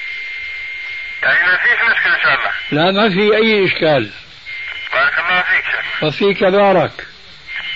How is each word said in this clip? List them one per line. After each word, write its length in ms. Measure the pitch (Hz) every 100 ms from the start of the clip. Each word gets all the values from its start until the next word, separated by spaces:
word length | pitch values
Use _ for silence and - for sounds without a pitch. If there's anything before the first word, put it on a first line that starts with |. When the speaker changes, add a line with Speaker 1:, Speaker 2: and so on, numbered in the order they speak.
| - - - - - - - - - - - -
Speaker 1:
يعني 240 | - - -
ما 100 | -
فيش 340 | - - -
مشكلة 240 | - -
إن 60 | -
شاء 120 | -
الله. 180 | 127 104 - -
Speaker 2:
لا، 180 | 147 175
ما 180 | 196 220
في 280 | 180 208 214
أي 300 | 226 208 185
إشكال. 440 | - 156 139 104 - - - - - - - -
Speaker 1:
بارك 260 | - - -
الله 240 | 175 180
فيك 220 | 180 -
شيخ. 380 | - - - -
Speaker 2:
وفيك 420 | 156 139 202 185
بارك. 640 | 196 196 202 185 131 - - - - - - - -